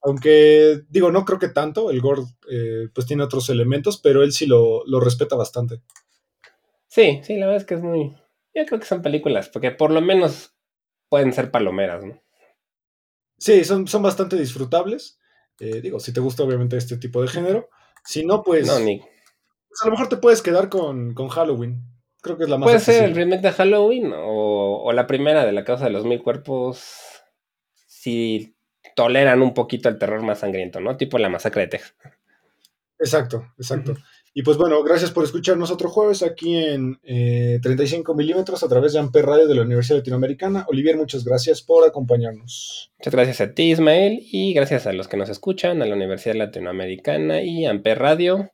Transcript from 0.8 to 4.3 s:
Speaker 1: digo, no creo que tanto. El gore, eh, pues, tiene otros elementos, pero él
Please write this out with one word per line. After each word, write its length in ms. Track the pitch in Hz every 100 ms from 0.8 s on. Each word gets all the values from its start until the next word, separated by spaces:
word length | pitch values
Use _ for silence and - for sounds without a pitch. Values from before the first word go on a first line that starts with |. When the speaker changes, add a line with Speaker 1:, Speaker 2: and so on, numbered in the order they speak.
| 147
Speaker 1:
digo, 220 | 156 175
no 120 | 180
creo 160 | 190 190
que 80 | 180
tanto. 420 | - 151 151 220
El 120 | 131
gore, 220 | 127 139 127 _ -
eh, 380 | 123 113 113 113
pues, 140 | - 123
tiene 160 | 147
otros 260 | 143 131 123
elementos, 500 | 123 117 139 147 202
pero 180 | 147 139
él 120 | 143